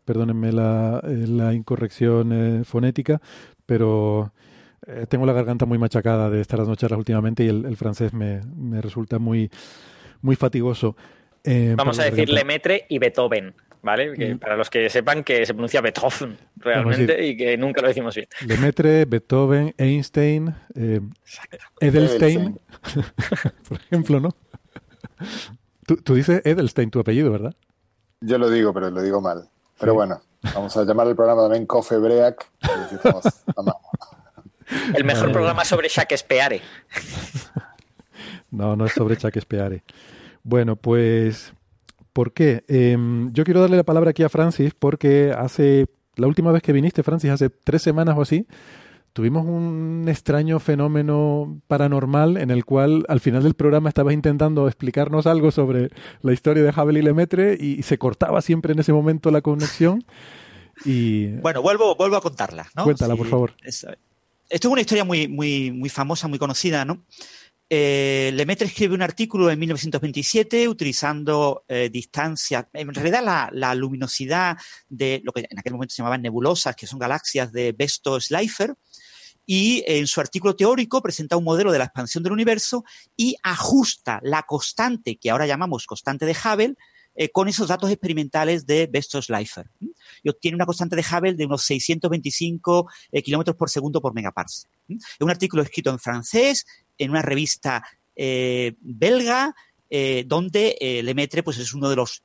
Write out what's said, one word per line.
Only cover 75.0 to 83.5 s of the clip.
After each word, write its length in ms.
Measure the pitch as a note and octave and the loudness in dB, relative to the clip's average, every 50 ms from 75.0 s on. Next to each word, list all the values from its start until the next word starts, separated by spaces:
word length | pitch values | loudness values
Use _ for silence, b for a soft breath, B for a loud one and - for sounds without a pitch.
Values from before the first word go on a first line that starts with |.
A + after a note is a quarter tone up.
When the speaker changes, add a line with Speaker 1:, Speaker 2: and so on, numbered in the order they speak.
| C#3 C3+ C3+ C3 G#2+ | -2 -2 -2 -4 -6
Speaker 4:
lo 80 | B2+ | -8
que 160 | - B2 A2+ - | -8 -8 -10 -10
en 80 | - | -14
aquel 160 | - - B2 B2 | -12 -10 -10 -8
momento 220 | B2 C3 A#2+ - | -8 -10 -10 -10
se 80 | - A#2+ | -8 -4
llamaban 180 | A#2+ B2 C3 | -4 -4 -4
nebulosas, 540 | A#2+ A#2 A2 A#2+ B2 D3+ F3 E3 - - - | -4 -6 -4 -2 0 0 0 0 -2 -4 -6
que 100 | - - | -8 -14
son 140 | - C3 C3 | -16 -10 -8
galaxias 520 | B2 B2 C#3 D3+ - - - C#3 B2+ A#2+ | -4 -4 -4 -4 -4 -4 -4 -4 -4 -4
de 200 | A2 A#2+ B2 A#2+ | -4 -4 -4 -4
Besto 480 | A2+ - C#3+ C#3 - - - C#3+ C3+ B2+ | -2 -2 -4 -4 -4 -6 -4 -4 -4 -4
Slipher, 540 | A#2 - D3+ F3 G#3+ A3 - - G3 A#3+ C#4 - _ B B B B B B B B B B B _ | -4 -4 -2 -2 -2 -4 -4 -4 -6 -6 -6 -12 _ B B B B B B B B B B B _
y 360 | - F#3 F#3+ G3 A3 B3 A#3+ - | -2 0 2 2 2 0 0 0
en 180 | D#3+ D#3+ D3 D3 | 0 0 0 0
su 160 | C#3+ - E3 | -2 -2 -4
artículo 340 | C#3+ - - F#3+ F3 G3+ F#3+ | -4 -4 -6 -2 -2 -2 0
teórico 460 | - G3 A3 B3+ A#3+ A#3+ A3+ - D#3+ | 2 2 2 2 2 0 -2 -2 -2
presenta 360 | - - - - D#3 D3+ E3+ | -2 -2 -6 -6 -4 -2 -2
un 60 | F3 E3+ | 0 0
modelo 280 | E3 D#3+ E3+ G#3 G3+ | 2 0 2 2 2
de 80 | E3+ C3+ | 2 2
la 60 | B2+ | 0
expansión 380 | C3 - C3 B2 A#2+ - E3+ E3 | -2 -4 -8 -8 -6 -6 -6 -4
del 100 | F#3 G#3 | -4 -2
universo 500 | G#3+ A3+ A#3 A3+ G#3+ - - - B3 A3+ B B B B B _ | 0 0 0 0 0 -2 -4 -6 -6 -8 B B B B B _
y 180 | - A3+ B3+ - - | -2 -2 -2 -2 -4
ajusta 760 | - F#3 | -4 -6